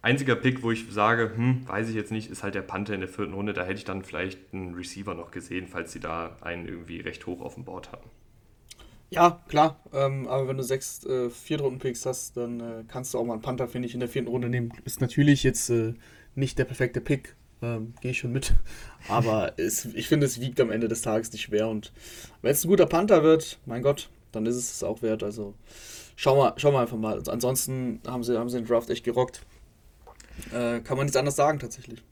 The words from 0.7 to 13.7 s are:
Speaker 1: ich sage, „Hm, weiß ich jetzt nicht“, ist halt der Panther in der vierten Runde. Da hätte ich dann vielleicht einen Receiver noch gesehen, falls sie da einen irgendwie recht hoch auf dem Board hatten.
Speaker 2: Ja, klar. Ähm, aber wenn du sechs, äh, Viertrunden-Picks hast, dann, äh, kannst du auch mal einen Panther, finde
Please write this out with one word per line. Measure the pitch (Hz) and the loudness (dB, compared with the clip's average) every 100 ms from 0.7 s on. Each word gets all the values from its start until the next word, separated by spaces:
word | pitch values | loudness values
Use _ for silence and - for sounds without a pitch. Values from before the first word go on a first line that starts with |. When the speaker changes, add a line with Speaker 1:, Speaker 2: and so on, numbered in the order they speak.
Speaker 1:
ich | 113 - | -2 -4
sage, | 104 104 117 110 104 | 2 4 4 2 2
„Hm, | 123 127 127 | 2 2 0
weiß | 101 113 | -4 -2
ich | 110 | -4
jetzt | 104 | -4
nicht“, | 110 107 | -6 -6
ist | - | -8
halt | 101 98 | -6 -6
der | |
Panther | - 95 101 98 | -6 -6 -4 -4
in | |
der | 92 | -6
vierten | - 92 | -6 -6
Runde. | 95 104 | -4 -4
Da | 95 | -4
hätte | 90 101 | -4 -6
ich | - | -6
dann | 98 | -8
vielleicht | - 78 92 - - | -6 -6 -6 -8 -14
einen | 95 92 87 | -10 -8 -10
Receiver | 87 98 98 85 | -10 -10 -8 -8
noch | 85 | -10
gesehen, | 90 85 90 90 | -14 -8 -8 -8
falls | 87 82 | -10 -10
sie | 82 | -10
da | 82 82 85 - | -8 -6 -8 -10
einen | 85 85 85 | -10 -8 -8
irgendwie | 85 85 85 | -12 -12 -10
recht | 85 - - | -10 -10 -10
hoch | 87 | -8
auf | - - | -10 -12
dem | - | -14
Board | 87 - | -14 -14
hatten. | - - _ _ - _ _ _ - - - _ | -18 -20 _ _ -20 _ _ _ -20 -20 -20 _
Speaker 2:
Ja, | 165 170 170 - | 4 4 4 0
klar. | 147 156 - - | 4 4 2 -6
Ähm, | 139 139 135 123 | 0 0 0 -2
aber | 135 131 | -2 0
wenn | 135 | -4
du | |
sechs, | 123 131 - - - | -2 -4 -4 -10 -4
äh, | 127 120 | -2 -2
Viertrunden-Picks | 120 - 151 139 127 131 120 131 | -6 -4 -2 0 -2 -4 -2 -4
hast, | 123 - 120 | -4 -6 -6
dann, | 120 120 | -6 -6
äh, | 117 113 113 | -6 -10 -10
kannst | 123 127 | -10 -4
du | 117 | -2
auch | 120 | -2
mal | |
einen | 110 | -2
Panther, | 120 127 | -4 -4
finde | 123 | -4